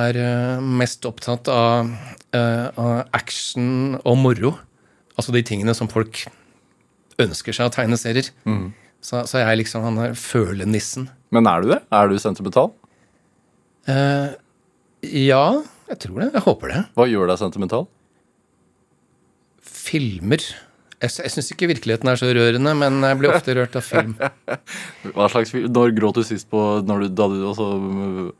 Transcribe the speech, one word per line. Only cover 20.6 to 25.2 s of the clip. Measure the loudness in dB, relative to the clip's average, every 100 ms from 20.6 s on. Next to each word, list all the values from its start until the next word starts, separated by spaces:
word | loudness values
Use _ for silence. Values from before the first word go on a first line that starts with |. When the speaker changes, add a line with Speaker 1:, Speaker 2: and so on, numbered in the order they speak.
| -20 _ _
Speaker 1:
Jeg, | -8 -6
sy-, | -6
jeg | -8
synes | -6 -8
ikke | -4 -2
virkeligheten | -2 -2 0 2
er | 2
så | 2
rørende, | 4 4 4 2
men | 2 2 2
jeg | 2 2
blir | 2
ofte | 2 0
rørt | -2 -2 -4
av |
film. | -2 0 0 -2 -6 -6 -10 -10
Speaker 2:
<laughs> | -10 -14 -14 -14 -10
Hva | 0